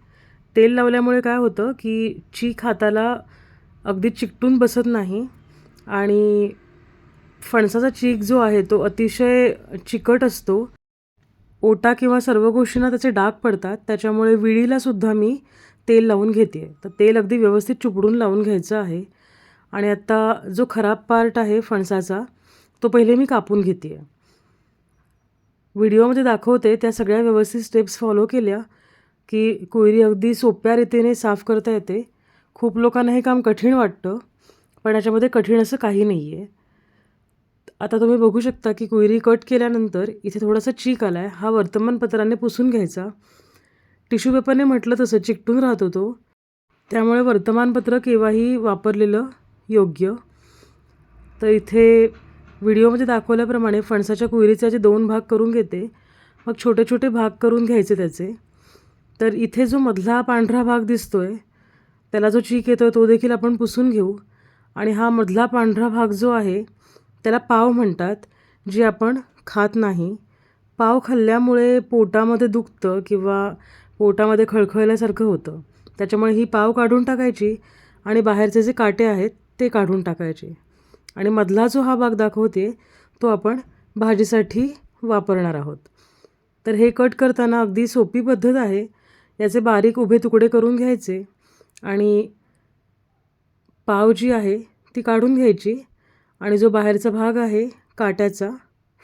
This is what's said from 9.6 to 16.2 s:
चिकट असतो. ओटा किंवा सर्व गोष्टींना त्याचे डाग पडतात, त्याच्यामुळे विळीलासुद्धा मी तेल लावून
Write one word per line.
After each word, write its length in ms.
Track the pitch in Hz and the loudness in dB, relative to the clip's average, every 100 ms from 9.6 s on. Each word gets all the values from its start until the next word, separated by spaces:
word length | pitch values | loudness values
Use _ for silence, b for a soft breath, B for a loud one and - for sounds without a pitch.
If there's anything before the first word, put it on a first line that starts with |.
| - 180 - | -10 -16 -8
चिकट 360 | 226 240 247 | -4 0 2
असतो. 480 | 254 - - 196 247 _ _ _ _ _ _ _ _ _ | 0 -4 -4 -4 -4 _ _ _ _ _ _ _ _ _
ओटा 320 | 220 208 233 | 0 2 2
किंवा 260 | 240 254 247 | 0 0 0
सर्व 300 | 247 220 220 | 0 2 2
गोष्टींना 400 | 233 226 247 247 | 2 0 0 -2
त्याचे 200 | 247 262 | 0 -2
डाग 220 | 202 202 | 0 -2
पडतात, 460 | 226 240 196 185 208 - | -2 -2 -2 -6 -10 -6
त्याच्यामुळे 480 | 208 220 214 220 226 | -4 -2 0 2 2
विळीलासुद्धा 760 | 220 220 247 262 262 202 220 | 2 2 2 0 -2 -2 -2
मी 260 | 214 214 277 b b b b - | 0 -2 -4 b b b b 2
तेल 160 | 226 226 | 4 4
लावून 260 | 196 | 2